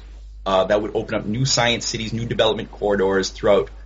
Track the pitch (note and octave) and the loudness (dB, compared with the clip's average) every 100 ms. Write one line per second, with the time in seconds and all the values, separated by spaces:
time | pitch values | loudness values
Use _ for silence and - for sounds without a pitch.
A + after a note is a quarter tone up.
0 | - - - - F#2+ F#2+ F#2 G#2 G#2+ A2+ | -14 -18 -18 -10 0 2 4 2 0 -4
1 | G#2+ G#2+ - A#2 C3+ - A#2+ A#2 - A#2 | -4 -4 -4 -2 0 2 2 0 -2 -6
2 | A2 A2+ A2+ A2 A2 G#2 G2+ - G#2 G2+ | -4 -4 -2 2 2 0 -4 -4 0 2
3 | F#2+ F#2+ F#2 - G#2+ G2+ - - | 2 2 0 0 4 4 4 -4